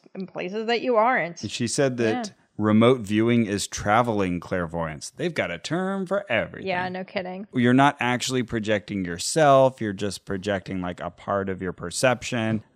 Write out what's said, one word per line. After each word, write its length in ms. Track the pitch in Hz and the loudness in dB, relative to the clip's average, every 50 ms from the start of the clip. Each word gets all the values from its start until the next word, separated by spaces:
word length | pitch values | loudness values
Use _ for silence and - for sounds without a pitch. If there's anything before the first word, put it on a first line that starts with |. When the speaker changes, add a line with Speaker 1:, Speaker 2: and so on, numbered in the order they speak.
| _ _ - | _ _ -12
Speaker 1:
in 120 | 190 185 | -12 -12
places 400 | 185 - - 180 180 202 220 220 | -10 -8 -8 -8 -6 -6 -4 -2
that 140 | 220 247 226 | 0 0 0
you 160 | - 254 240 | 0 2 2
aren't. 460 | 214 220 247 262 202 156 170 170 - | 4 4 4 2 0 -2 -4 -6 -8
Speaker 2:
And 80 | - 101 | -8 -8
she 180 | - - 120 110 | -4 -4 -4 -2
said 300 | - 147 139 135 127 120 | 2 2 2 2 2 2
that 280 | 117 110 107 101 - 101 | 2 2 2 0 -2 -6
Speaker 1:
Yeah. 40 | - _ _ _ _ - | -10 _ _ _ _ 0
Speaker 2:
remote 420 | 104 107 107 110 113 123 131 123 | 2 4 6 8 8 6 6 4
viewing 440 | 104 95 107 107 113 117 120 117 113 | 2 0 0 2 2 4 4 2 2
is 220 | 95 101 98 - - | 0 -2 -4 -4 -6
traveling 720 | - - - 104 104 117 123 120 107 104 95 90 87 85 | -8 -4 0 4 4 4 4 2 0 0 0 0 -2 -4
clairvoyance. 720 | - - 95 92 85 80 82 85 82 78 76 71 - - | -4 -4 -4 -4 -2 -4 -4 -4 -6 -6 -8 -10 -14 -14
They've 220 | - - 147 180 151 | -10 -8 -8 -4 -4
got 160 | - 98 87 | -4 -4 -4
a 60 | 85 82 | -6 -8
term 480 | - - 156 180 185 190 196 196 185 | -8 -6 -4 -4 -4 -4 -4 -6 -4
for 180 | 170 190 202 202 - | -4 -4 -4 -2 -2
everything. 340 | 226 208 - - - - 196 190 | -2 -2 -2 -2 -6 -8 -8 -6
Speaker 1:
Yeah, 200 | 180 180 185 185 | -4 -4 -4 -6
no 160 | 180 185 190 | -8 -10 -12
kidding. 420 | - - 202 185 180 185 190 208 - - | -10 -8 -8 -8 -8 -10 -12 -12 -6 -2
Speaker 2:
You're 200 | 127 120 123 123 | 2 4 4 6
not 220 | 135 139 143 - - | 6 6 4 2 0
actually 420 | 117 123 123 117 - 127 131 127 | -2 -2 -2 -2 -2 -2 -2 -2
projecting 640 | 117 - 120 113 101 110 107 101 - - 104 98 92 | -2 -2 -4 -4 -2 0 0 -2 -2 -4 -6 -4 -4
yourself. 760 | 87 87 90 - - - 160 151 143 135 135 135 127 127 - | -4 -6 -6 -6 -2 2 4 6 6 8 8 6 4 2 0
You're 120 | 117 104 | -4 -6
just 320 | 98 92 104 101 90 - - | -4 -4 -4 -6 -6 -8 -8
projecting, 560 | - 98 95 92 104 101 92 - - 95 92 | -8 -8 -4 -2 -2 -2 -2 -4 -6 -6 -6
like, 200 | 90 87 87 - | -6 -6 -8 -8
a 100 | 73 87 | -10 -10
part 380 | - - - - 101 98 98 98 | -10 -8 -4 -2 -2 0 0 -2
of 120 | 92 92 | -4 -6
your 100 | 95 90 | -6 -8
perception. 880 | 85 - - 87 - - 131 127 123 - - - 127 117 110 110 110 107 - _ _ | -8 -8 -10 -10 -2 0 2 2 2 0 -2 -6 -4 -4 -2 -2 -2 -4 -6 _ _